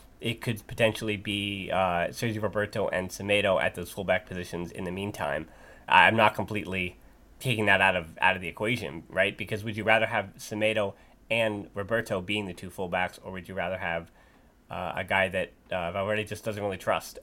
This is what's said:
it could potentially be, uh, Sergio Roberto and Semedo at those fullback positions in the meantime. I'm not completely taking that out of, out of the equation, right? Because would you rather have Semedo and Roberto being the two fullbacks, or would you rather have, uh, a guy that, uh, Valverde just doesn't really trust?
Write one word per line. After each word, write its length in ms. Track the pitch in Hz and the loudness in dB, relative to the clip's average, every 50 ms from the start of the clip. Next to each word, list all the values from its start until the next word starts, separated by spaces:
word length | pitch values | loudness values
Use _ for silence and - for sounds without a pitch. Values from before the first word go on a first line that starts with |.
| - - - - | -20 -20 -14 -8
it 200 | - 117 117 - | -6 -6 -4 -4
could 240 | - 127 110 101 - - | -4 -4 -4 -4 -8 -8
potentially 480 | - - 117 110 107 - 110 110 104 | 0 2 2 2 2 0 -2 -4 -4
be, 540 | 98 92 107 101 101 101 101 101 98 92 - | -4 -2 -2 -2 -2 -2 -2 -4 -4 -4 -2
uh, 360 | - 92 95 92 87 87 85 - | 0 2 2 2 2 0 0 -2
Sergio 320 | - - 120 117 107 107 | -2 -4 -4 -2 -2 -2
Roberto 460 | 107 101 90 107 104 101 - 110 95 - | -4 -2 -2 -2 -2 -2 -2 -2 -2 -2
and 200 | - 92 92 90 | -2 -2 -4 -4
Semedo 520 | - - 98 101 104 104 101 98 92 69 | -6 -4 0 2 4 4 4 4 4 4
at 140 | 65 92 - | 2 0 -2
those 160 | 92 87 - | -4 -8 -8
fullback 360 | - 104 95 92 92 92 - | -8 -4 0 0 0 0 -2
positions 440 | - 95 90 90 - - 85 87 85 | -6 -8 -8 -8 -6 -6 -6 -8 -8
in 140 | - - 95 | -8 -8 -8
the 80 | 87 | -6
meantime. 560 | 90 98 98 104 - - 90 71 71 78 80 - - - - - - - - - | -6 -6 -6 -6 -6 -4 -4 -4 -4 -4 -6 -8 -14 -20 -20 -20 -20 -12 2 6
I'm 260 | - - 90 92 110 | 8 8 10 8 8
not 220 | 113 107 107 - | 6 6 4 4
completely 640 | - 101 - 107 104 - 92 95 95 90 90 - - - - - - - - - - | 0 -4 -4 -4 -6 -4 -4 -4 -4 -4 -6 -8 -12 -20 -20 -20 -20 -20 -20 -14 -6
taking 260 | - 131 117 110 107 | -4 -2 0 2 4
that 140 | 101 98 95 | 6 6 6
out 160 | 95 95 90 | 6 6 4
of, 200 | 90 82 82 82 - | 2 -2 -6 -2 2
out 160 | - 92 95 | 2 2 2
of 60 | 95 | 2
the 60 | 90 82 | -2 -8
equation, 540 | 78 - 107 110 127 120 95 71 76 82 - - | -6 -2 -2 -2 -2 -2 -4 -6 -8 -10 -10 -2
right? 280 | - 92 98 101 - | 2 2 2 2 0
Because 280 | - 107 - 110 104 101 | -4 -6 -6 -6 -6 -6
would 120 | 117 101 | -6 -6
you 60 | 110 | 0
rather 240 | 98 107 110 113 110 | 4 4 6 6 4
have 260 | 107 117 110 98 95 - - | 2 0 0 -2 -4 -8 -16
Semedo 560 | - - 110 104 107 110 110 107 101 98 - - - - _ _ _ - | -12 -8 -2 0 2 2 2 2 0 -2 -4 -10 -18 -20 _ _ _ -2
and 400 | 113 117 113 110 104 104 98 - - | 0 2 2 2 0 -4 -8 -8 -8
Roberto 460 | 101 101 95 113 117 113 - 107 95 | -8 -4 -2 -2 -2 0 -2 -4 -4
being 260 | 90 92 104 107 101 | -2 -2 -4 -4 -4
the 80 | 92 87 | -6 -8
two 160 | - - 90 | -10 -14 -12
fullbacks, 480 | - - 95 87 90 90 90 90 - - - | -8 -8 -4 -2 0 0 0 -2 -4 -10 -14
or 80 | 98 | -12
would 160 | 92 92 87 95 | -12 -12 -10 -8
you 60 | 95 | -6
rather 220 | 95 87 87 95 | -4 -4 -4 -4
have, 360 | 90 98 87 82 85 85 - _ - - _ _ _ _ _ _ _ _ - | -4 -4 -4 -4 -4 -6 -10 _ -20 -20 _ _ _ _ _ _ _ _ -12
uh, 220 | - 90 90 82 - | -8 -6 -6 -6 -4
a 80 | - | -6
guy 260 | 95 90 104 95 95 95 | -2 2 4 4 4 4
that, 220 | 90 92 85 - - _ _ - | 2 -2 -2 -4 -8 _ _ -6
uh, 180 | 95 92 85 85 | -4 -4 -4 -2
Valverde 320 | 87 98 98 104 107 107 | -2 -2 -2 0 0 -2
just 220 | 104 - 104 - - | -2 -4 -8 -8 -6
doesn't 180 | 117 104 101 | -6 -4 -4
really 160 | 101 101 95 92 | -4 -4 -4 -2
trust? 400 | - 113 98 82 - - - - | 0 0 0 0 -2 -6 -14 -16